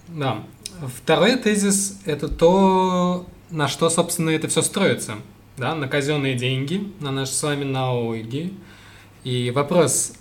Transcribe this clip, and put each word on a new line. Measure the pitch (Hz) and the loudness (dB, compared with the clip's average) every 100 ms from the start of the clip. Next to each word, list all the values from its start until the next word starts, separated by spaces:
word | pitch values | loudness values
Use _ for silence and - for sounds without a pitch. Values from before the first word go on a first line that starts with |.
| - | -16
Да. | 165 131 107 - - - - 135 - | -6 -4 -4 -10 -16 -18 -12 -12 -8
Второй | - 156 196 262 | 0 4 4 2
тезис — | 214 202 196 196 - - - | 2 2 2 0 -2 -8 -6
это | 143 160 | -4 -4
то, | - 165 190 190 185 185 180 180 180 - - - | 4 6 8 6 6 4 2 0 0 -6 -20 -10
на | 165 - | -2 -2
что, | - 165 | 2 2
собственно, | 170 175 - 160 | 2 0 0 0
это | 156 151 | 0 0
всё | - | 0
строится. | - 202 175 117 - 107 - - - - | 0 2 2 0 -4 -10 -12 -20 -20 -6
Да, | 127 160 | -4 -2
на | 131 | -2
казённые | 147 139 151 135 123 | -2 0 0 0 -2
деньги, | 123 131 143 190 196 - | -2 -2 -2 -4 -4 -8
на | 143 | -6
наши | 135 131 | -4 -4
с | - | -2
вами | 151 143 139 | -2 -2 -2
налоги. | 131 127 123 117 113 113 139 180 196 - - - - - - | -2 -2 -2 -2 -4 -6 -6 -8 -10 -18 -20 -20 -20 -20 -14
И | 131 123 123 | -6 -2 -2
вопрос, | 131 143 175 139 - - - | -2 2 4 4 2 -4 -8